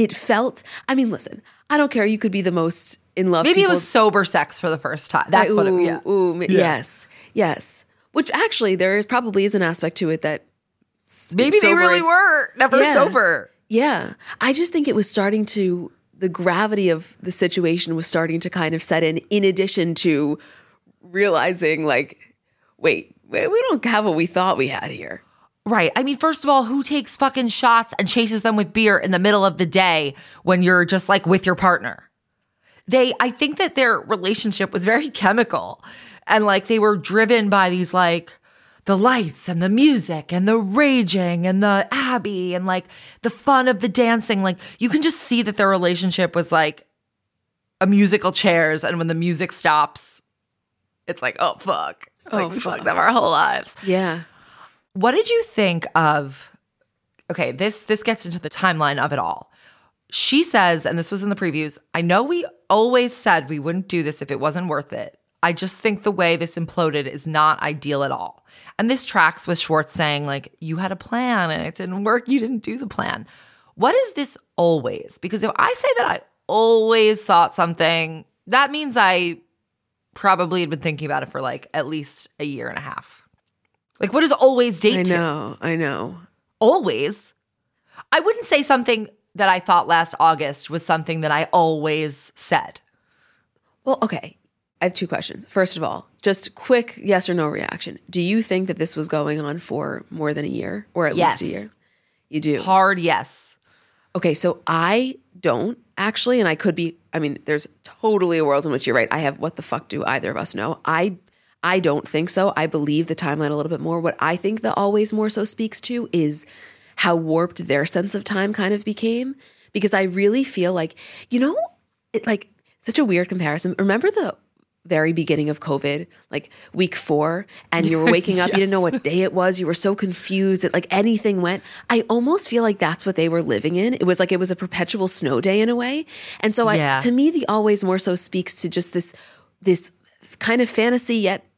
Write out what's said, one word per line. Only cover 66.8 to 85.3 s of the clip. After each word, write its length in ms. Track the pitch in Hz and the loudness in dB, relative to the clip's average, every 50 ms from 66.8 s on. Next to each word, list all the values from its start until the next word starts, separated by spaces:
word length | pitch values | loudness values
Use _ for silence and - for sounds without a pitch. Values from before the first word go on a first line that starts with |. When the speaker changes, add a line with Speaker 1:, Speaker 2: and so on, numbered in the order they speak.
| 165 156 143 147 135 | -2 0 0 -2 -4
Speaker 2:
is 200 | - - 143 - | -6 -8 -8 -8
not 360 | 160 156 151 156 156 151 - | -2 0 2 4 4 2 2
ideal 400 | - 151 151 143 143 143 143 139 139 | -2 -6 -6 -6 -6 -4 -2 -2 -2
at 80 | 135 | -2
all." 320 | 131 - - - - _ _ _ _ - - - - - | -4 -4 -6 -10 -12 _ _ _ _ -20 -20 -16 -6 -4
And 120 | 214 233 | 0 0
this 160 | 269 254 - | 0 0 -2
tracks 400 | - - 196 160 160 - - - 175 | -2 2 2 2 2 2 -2 -6 -4
with 100 | 170 - | -4 -4
Schwartz 360 | - - 160 156 147 - - | -2 0 0 0 0 -2 -2
saying, 320 | - 160 147 147 143 147 | -2 0 0 0 -2 -2
like, 260 | 143 139 143 - - _ - | -4 -6 -6 -8 -12 _ -14
"You 160 | 165 160 160 | -8 -8 -6
had 160 | 170 190 185 | -4 -4 -6
a 40 | 190 | -6
plan 540 | - - - 233 240 254 247 233 196 175 160 | -8 -10 -8 -6 -4 -2 -2 0 0 0 -2
and 120 | 156 165 151 | -2 -4 -6
it 80 | 160 165 | -8 -8
didn't 300 | - 185 180 185 196 202 | -10 -10 -8 -6 -4 0
work. 240 | 214 226 240 240 240 | 0 0 0 0 0
You 100 | 269 269 | 0 0
didn't 240 | 220 240 262 220 | 0 -2 -4 -6
do 140 | - - 220 | -6 -6 -8
the 100 | 254 285 | -8 -8
plan." 400 | 190 - - - - - 110 113 - - - - _ _ _ _ _ _ | -8 -6 -6 -6 -6 -6 -8 -10 -18 -20 -20 -20 _ _ _ _ _ _
What 180 | - 202 277 415 | 0 2 4 4
is 180 | 523 523 427 | 2 0 0
this 240 | - 285 277 - - - _ _ - | -4 -6 -6 -6 -8 -18 _ _ -2
always? 600 | - 175 170 165 151 120 110 95 - - - - - | 2 2 4 4 2 0 -4 -6 -8 -12 -14 -16 -10
Because 200 | - 170 208 202 | -8 -6 -6 -4
if 80 | 214 220 - | -4 -2 0
I 160 | - - 466 | 2 2 0
say 160 | 494 480 - 554 494 | 0 0 0 0 0
that 100 | 466 453 | 0 0
I 140 | - 170 - - _ _ _ - | -2 -2 -6 -8 _ _ _ -8
always 800 | - 190 220 226 226 233 226 220 226 226 226 214 214 214 208 - | -2 2 2 4 6 4 4 4 4 4 6 6 4 4 2 0
thought 300 | - 190 175 165 - - | 2 4 4 4 4 2
something, 720 | - 170 170 165 - 165 160 165 165 160 160 160 156 - _ _ _ _ 185 | 0 -2 -2 0 0 2 2 2 0 -2 -4 -8 -14 -18 _ _ _ _ 0
that 220 | 226 254 285 277 | 2 2 2 2
means 280 | 294 302 302 277 226 247 | 0 -6 -6 -2 0 2
I 400 | 202 185 185 180 180 170 165 - _ _ _ _ _ _ _ _ _ _ _ _ _ _ | 4 4 4 2 0 -2 -4 -8 _ _ _ _ _ _ _ _ _ _ _ _ _ _
probably 480 | _ - - 196 185 170 180 160 180 185 | _ -2 2 2 2 2 2 -2 0 -2
had 80 | 175 147 | -2 -2
been 120 | 160 135 | -4 -6
thinking 260 | - 170 151 131 156 | -4 -6 -6 -6 -6
about 160 | 139 143 143 | -4 -4 -4
it 80 | 135 - | -6 -6
for, 100 | - 131 | -8 -6
like, 280 | 135 123 123 135 - - | -6 -6 -6 -8 -12 -8
at 140 | - 156 139 | -6 -6 -4
least 420 | 151 160 156 143 139 - - - - _ - | -4 -6 -8 -8 -10 -16 -18 -20 -20 _ -10
a 60 | 147 | -8
year 240 | 147 139 117 120 120 | -8 -8 -8 -10 -10
and 80 | - | -10
a 60 | - | -10
half. 440 | 143 135 - - - - - _ _ _ _ _ _ _ _ _ _ _ _ _ _ _ _ - | -10 -10 -12 -12 -14 -16 -20 _ _ _ _ _ _ _ _ _ _ _ _ _ _ _ _ -6
Like, 140 | - 190 | -6 0
what 80 | 214 302 | 2 2
does 120 | 330 285 | 2 2
always 460 | 277 - 254 269 269 247 247 240 190 156 | 4 6 6 6 6 6 2 2 0 2
date 180 | - 208 190 185 | 2 2 2 2
Speaker 1:
I 40 | 180 | 0
Speaker 2:
to? 120 | 180 180 | 0 0
Speaker 1:
know, 400 | 170 170 160 | 0 0 -2